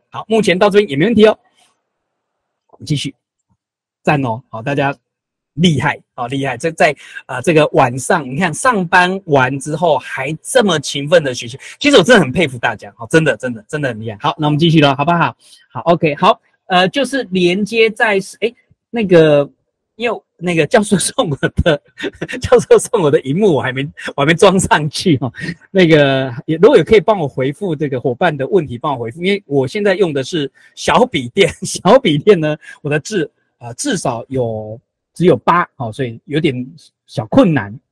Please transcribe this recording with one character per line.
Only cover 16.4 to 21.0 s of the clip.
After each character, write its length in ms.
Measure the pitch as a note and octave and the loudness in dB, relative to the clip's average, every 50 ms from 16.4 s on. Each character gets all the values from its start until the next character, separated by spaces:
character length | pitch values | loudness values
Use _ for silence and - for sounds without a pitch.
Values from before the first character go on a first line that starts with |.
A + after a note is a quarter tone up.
| _ _ _ _ _ | _ _ _ _ _
呃， 200 | - F#3 F3+ F#3 F#3+ | 0 0 2 2 2
就 140 | - C#4+ C4 | 0 -2 -4
是 200 | B3+ C4+ C4+ A#3 F#3 | -2 -4 -6 -6 -4
连 340 | F#3 F#3+ F3 F3 F3+ G3+ G#3+ | -2 0 0 0 0 0 -4
接 240 | - A3+ A3+ A3 A3 | -2 0 0 0 0
在， 300 | G#3+ - B3 G#3+ G3+ G3 F#3+ - - - | 0 -2 -2 0 0 -2 -4 -6 -12 -6
诶， 120 | G3+ A#3+ - _ _ _ _ _ _ _ | -6 -6 -6 _ _ _ _ _ _ _
那 120 | - A#3 G#3+ | -6 -4 0
个， 460 | F3 F#3 E3 D#3+ D#3 D3 C#3+ C#3+ - _ _ _ _ _ _ _ _ _ | 4 6 6 6 6 4 2 0 -2 _ _ _ _ _ _ _ _ _
因 160 | - A#3 A#3 | -8 -6 -6
为 100 | G3 - _ _ _ - E3 | -6 -6 _ _ _ -10 -6
那 120 | F3+ F3 | -4 0
个 100 | E3 D3 | 0 0
教 160 | - - A3 | 2 2 2
授 160 | G#3 - G#3 | 2 2 0
送 320 | E3 | 0